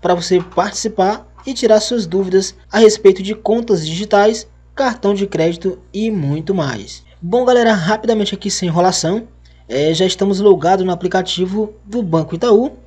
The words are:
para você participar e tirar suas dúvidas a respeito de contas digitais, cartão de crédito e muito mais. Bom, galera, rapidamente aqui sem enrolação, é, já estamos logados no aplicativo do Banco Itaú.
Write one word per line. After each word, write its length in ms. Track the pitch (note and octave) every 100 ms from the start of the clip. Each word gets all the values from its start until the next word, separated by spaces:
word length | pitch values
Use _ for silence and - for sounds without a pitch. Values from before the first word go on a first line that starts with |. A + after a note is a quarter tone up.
para 140 | F3 F3
você 260 | E3+ F3+
participar 840 | E3+ - G3 - A3+ G#3+ F#3+ G#3+ - - -
e 80 |
tirar 280 | C4 A#3 G#3+
suas 260 | G#3+ A#3+ F3+
dúvidas 480 | F#3 F#3+ F#3+ F#3+ - -
a 80 | G#3
respeito 420 | A3 G#3+ G3 F#3+
de 140 | F#3+ G#3+
contas 500 | - A3+ A#3 F#3+ D#3
digitais, 600 | E3 G#3 G3+ G#3 A3+ - - _
cartão 400 | - C4 A#3 G3+
de 140 | G3+ G3
crédito 500 | D#3+ D#3+ E3+ F#3+ F3+ -
e 160 | G3 A3
muito 460 | G#3 C#3 D3 E3 G3
mais. 480 | C#3+ A2+ G2 - - _
Bom, 220 | E3+ A3+
galera, 300 | B3+ B3 A#3
rapidamente 600 | G#3+ E3 G#3+ A3 A3 G3+
aqui 160 | G3 G3+
sem 200 | - F3+
enrolação, 580 | E3 F#3 F#3 D#3+ G3+ A#3 _ _ _ _
é, 260 | B2+ D3+
já 120 | E3 F#3
estamos 340 | F#3 G3 F#3+
logados 460 | G#3 F3+ D#3+ F#3+ F#3
no 60 |
aplicativo 840 | F3 F3+ F#3 F3+ - F#3 G3+ G#3+ - -
do 160 | A3+
Banco 320 | G3 D#3+ D#3
Itaú. 380 | E3 A#3+ G#3+ C4 -